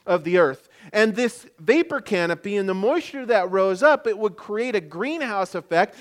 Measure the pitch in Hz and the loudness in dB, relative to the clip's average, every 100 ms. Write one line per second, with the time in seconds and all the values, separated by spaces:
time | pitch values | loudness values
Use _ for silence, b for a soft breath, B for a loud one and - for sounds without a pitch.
0 | - 175 156 180 156 131 _ B 185 214 | -2 -2 2 4 4 2 _ B -4 2
1 | 220 202 240 - - _ 160 294 330 285 | 2 2 -2 -4 -16 _ 2 2 2 -4
2 | - 190 170 170 202 202 196 185 208 330 | -4 -2 0 -2 -4 -4 -2 -2 0 0
3 | - 277 240 220 180 190 190 185 294 285 | -4 -8 0 0 2 0 0 2 4 4
4 | 226 202 214 170 - 208 254 214 156 160 | 0 -4 -4 -6 -8 -6 -4 -4 -6 -8
5 | 254 330 262 202 185 180 - 170 202 B | -6 -6 -6 -4 -6 -8 -2 0 0 B